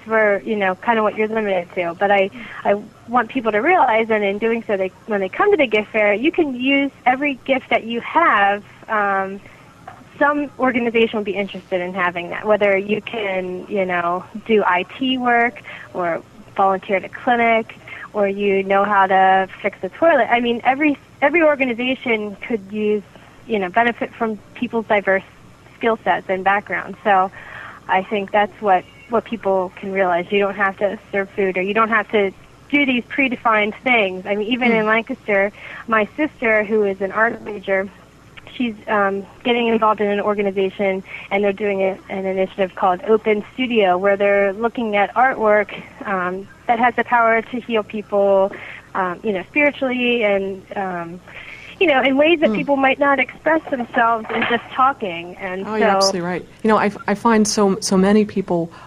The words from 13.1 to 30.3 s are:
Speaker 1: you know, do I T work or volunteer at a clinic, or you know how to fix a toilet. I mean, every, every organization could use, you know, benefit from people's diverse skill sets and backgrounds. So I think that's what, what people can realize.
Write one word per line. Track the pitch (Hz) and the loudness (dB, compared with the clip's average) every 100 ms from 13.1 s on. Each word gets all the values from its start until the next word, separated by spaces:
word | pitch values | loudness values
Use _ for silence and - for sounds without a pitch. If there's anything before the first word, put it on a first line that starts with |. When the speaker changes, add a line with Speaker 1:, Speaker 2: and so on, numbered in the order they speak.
| 233 202 185 185 180 - | -6 -4 -4 -4 -8 -6
Speaker 1:
you | 208 | -4
know, | 185 175 170 180 - 208 - | -2 -2 -2 -4 -6 -14 0
do | 220 | 2
I | 185 180 | 4 0
T | 185 - 262 254 | -2 -6 -4 -2
work | 247 240 233 233 - - - | 2 2 2 -2 -18 -18 -14
or | 190 175 165 - - - - | -6 -4 -4 -8 -20 -14 0
volunteer | 196 190 - 190 | 2 2 0 -4
at | |
a | 180 | -4
clinic, | - - 240 233 226 226 - - - - | -8 -2 2 2 2 -2 -14 -18 -18 -10
or | 214 202 | -2 -2
you | 196 202 196 | 0 0 0
know | 196 196 | 2 2
how | 202 202 190 | 2 2 4
to | 190 190 190 185 - | 4 6 4 2 -4
fix | 202 - | -8 -6
a | 185 | -10
toilet. | - 330 285 226 | 0 4 4 2
I | 240 | 0
mean, | 240 233 | 0 0
every, | 240 262 302 269 - - | 0 2 0 -2 -8 -2
every | 285 330 | 0 4
organization | 311 285 262 226 254 262 254 220 208 196 | 4 2 -2 -2 -2 -4 -2 -2 -4 -10
could | - 226 190 | -6 -6 -4
use, | 214 208 214 - - - - - | -4 0 -2 -4 -20 -20 -20 -4
you | 220 | -2
know, | 180 | 0
benefit | 233 233 226 254 | 2 2 0 -8
from | - 226 208 - - | -4 -4 -4 -12 -10
people's | 233 226 214 | -4 -4 0
diverse | 208 196 190 - - - - - - | 0 2 0 -2 -20 -20 -20 -20 -4
skill | 233 220 | -2 0
sets | 202 175 190 | 0 -2 -2
and | 190 | -2
backgrounds. | 185 202 202 175 - 190 | 0 0 -2 -8 -8 -6
So | 220 190 185 - - - - - - | 2 4 2 -4 -18 -18 -18 -16 -2
I | 185 | -2
think | 190 208 196 | -2 -4 -2
that's | 208 190 - | 0 0 -2
what, | 208 185 - - - | 2 2 0 -20 -2
what | 226 | -2
people | - 220 196 190 185 - | -2 -6 0 0 -2 -8
can | 196 | -6
realize. | 190 180 175 180 | -2 0 0 0